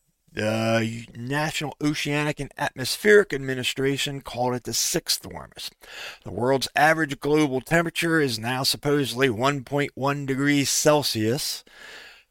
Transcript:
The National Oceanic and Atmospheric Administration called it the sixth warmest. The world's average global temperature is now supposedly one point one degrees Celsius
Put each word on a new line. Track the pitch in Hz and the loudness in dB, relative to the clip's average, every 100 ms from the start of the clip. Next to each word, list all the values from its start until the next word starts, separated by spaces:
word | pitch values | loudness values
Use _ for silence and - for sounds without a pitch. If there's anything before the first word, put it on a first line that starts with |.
| _ _ _ | _ _ _
The | 104 107 110 113 113 113 117 117 - | -4 -2 0 2 2 0 -6 -12 -12
National | 120 143 151 - 147 - | -6 -4 -2 -4 -8 -4
Oceanic | 147 151 147 147 151 147 | -4 -2 -2 -2 -2 -4
and | 139 - | -8 -6
Atmospheric | 143 - 123 - 208 208 196 | -6 -4 -6 0 6 8 6
Administration | 139 131 127 123 - 135 139 147 139 | 0 -4 -4 -4 0 0 0 -2 -6
called | - 113 123 123 | -8 -4 -2 -2
it | 113 | -2
the | |
sixth | 117 - 165 - - - | -2 0 -2 -2 -4 -6
warmest. | 76 71 - - - - - - - - | -14 -16 -14 -14 -16 -20 -16 -16 -14 -10
The | |
world's | 92 120 135 - 139 | -2 2 2 0 4
average | 151 160 151 135 | 4 4 0 -4
global | 143 151 151 131 | 0 2 2 0
temperature | - 165 165 - 170 160 | 0 0 0 -2 0 2
is | 139 110 | 2 0
now | 117 131 | -2 -2
supposedly | 131 - 147 147 127 117 135 | -2 -2 0 0 0 2 2
one | 107 135 143 | 2 0 0
point | 120 143 143 - | -2 -2 -2 -2
one | 135 143 135 | -2 -2 -2
degrees | 135 143 143 135 | 0 2 2 2
Celsius | - 156 151 131 113 110 110 - - - - - - - - _ | 2 4 4 2 0 2 0 -2 -8 -12 -20 -20 -20 -20 -20 _